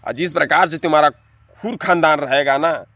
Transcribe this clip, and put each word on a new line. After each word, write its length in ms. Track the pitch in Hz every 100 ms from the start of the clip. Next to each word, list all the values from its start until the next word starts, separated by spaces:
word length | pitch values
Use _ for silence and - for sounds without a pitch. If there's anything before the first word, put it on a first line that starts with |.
| -
और 60 |
जिस 180 | 120 175
प्रकार 380 | 160 147 151 180
से 80 | 160
तुम्हारा 320 | 170 151 147 - _ _ _ _
खुर 140 | 220 254
खानदान 440 | - 175 160 151
रहेगा 380 | 139 139 139 135
ना 280 | 165 143 85